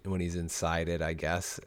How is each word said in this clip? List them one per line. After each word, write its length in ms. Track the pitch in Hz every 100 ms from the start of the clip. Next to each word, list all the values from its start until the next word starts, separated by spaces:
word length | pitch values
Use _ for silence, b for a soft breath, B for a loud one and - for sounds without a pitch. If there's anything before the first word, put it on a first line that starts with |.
when 160 | 98 92
he's 160 | 87 87
inside 520 | 82 - 82 82 85
it, 140 | 85
I 120 | 80
guess. 440 | 82 76 87 - -